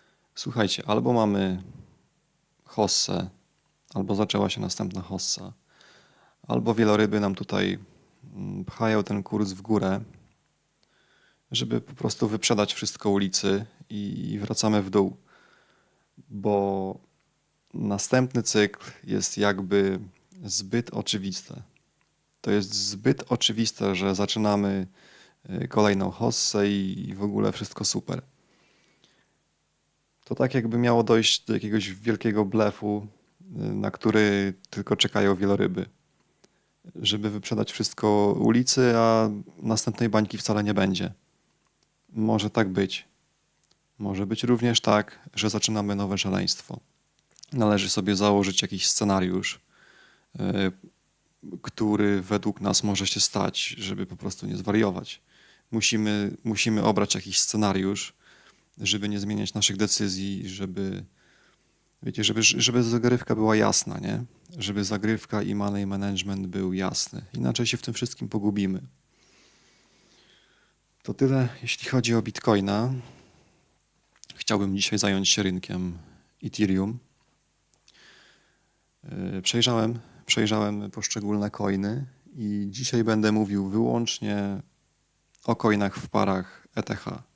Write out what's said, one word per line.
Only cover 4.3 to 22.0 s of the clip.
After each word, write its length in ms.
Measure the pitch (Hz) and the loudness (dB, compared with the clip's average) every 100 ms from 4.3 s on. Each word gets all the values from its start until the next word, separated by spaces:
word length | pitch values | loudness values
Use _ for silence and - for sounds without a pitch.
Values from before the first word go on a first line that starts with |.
| 101 101 | 2 0
się 100 | - | -2
następna 400 | 98 - 101 98 | -6 -4 -6 -6
hossa, 520 | 87 95 - - 95 - _ _ - - _ _ _ _ - | -8 -8 -6 -6 -8 -20 _ _ -20 -20 _ _ _ _ -2
albo 260 | 120 113 | 0 2
wieloryby 460 | 110 110 107 107 104 | 4 4 6 4 2
nam 140 | 101 | 0
tutaj, 440 | 95 98 98 98 95 98 _ _ _ - | -2 -4 -2 -2 -4 -8 _ _ _ -20
mm, 300 | 98 98 95 | -12 -10 -8
pchają 380 | 92 - 113 107 | -10 -4 0 2
ten 200 | 98 101 | 0 -4
kurs 300 | 95 107 101 | -4 -2 -4
w 100 | 95 | -4
górę, 380 | 104 107 95 98 113 - _ _ _ _ _ _ _ _ _ _ _ _ _ | -2 0 2 -2 -6 -16 _ _ _ _ _ _ _ _ _ _ _ _ _
żeby 300 | 117 113 117 | -6 -2 -4
po 140 | - | -4
prostu 340 | - 107 - 110 | -6 -4 0 -2
wyprzedać 460 | 104 - 110 104 | 0 0 2 2
wszystko 360 | - 107 - 107 | 0 -6 -4 0
ulicy 560 | 101 98 95 98 98 113 _ - | 2 2 0 0 0 -2 _ -12
i, 400 | 107 101 - 101 | -8 -6 -6 -6
i 60 | 104 | -6
wracamy 440 | 101 107 110 107 | -4 -2 2 2
w 80 | 95 | 2
dół. 260 | 101 95 - _ _ _ _ _ _ _ _ _ - - | 2 2 0 _ _ _ _ _ _ _ _ _ -20 -16
Bo 680 | 104 104 101 98 98 95 92 _ _ _ _ _ _ _ | -6 0 2 2 -2 -4 -8 _ _ _ _ _ _ _
następny 680 | - 104 101 - 127 127 123 | -6 -4 -2 2 2 4 0
cykl 480 | 110 110 104 - - - | 2 4 2 0 -16 -18
jest 340 | - 104 - - | -4 -2 -2 2
jakby 600 | 104 98 95 101 98 95 98 - _ 185 | 2 2 2 2 4 0 -6 -18 _ -16
zbyt 460 | 110 - 95 117 120 | -6 -6 -2 -2 -2
oczywisty. 720 | 113 104 107 98 92 - - - _ _ _ | -6 -4 -4 -4 -8 -12 -16 -18 _ _ _